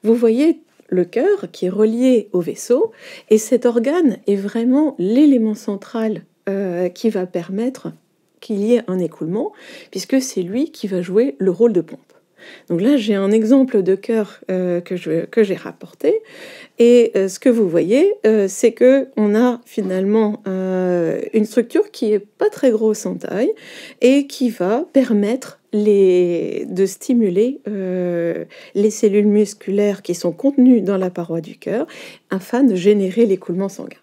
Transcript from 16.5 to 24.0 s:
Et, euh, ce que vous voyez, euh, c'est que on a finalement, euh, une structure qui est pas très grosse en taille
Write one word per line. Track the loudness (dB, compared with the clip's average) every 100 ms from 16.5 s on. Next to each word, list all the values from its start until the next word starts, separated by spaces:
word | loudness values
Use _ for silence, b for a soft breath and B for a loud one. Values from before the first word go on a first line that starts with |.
| B B _
Et, | 6 6 4 2
euh, | -2
ce | 0
que | 0
vous | 2 2
voyez, | 0 2 2 2 2
euh, | 0 2 0
c'est | 2 0
que | 4 4 4 0 -2
on | 0
a | 2 0 -2 _
finalement, | -8 -4 -2 0 0 0 -4 -8
euh, | -6 -4 -2 -2 -2 -2 -4 -2
une | -2
structure | 0 -2 0 -2 -4
qui | -4 -2
est | -2
pas | -4 _ -4
très | 0 0
grosse | 2 0 -2 -6
en | -8
taille | -8 -4 -4 -4 B B B B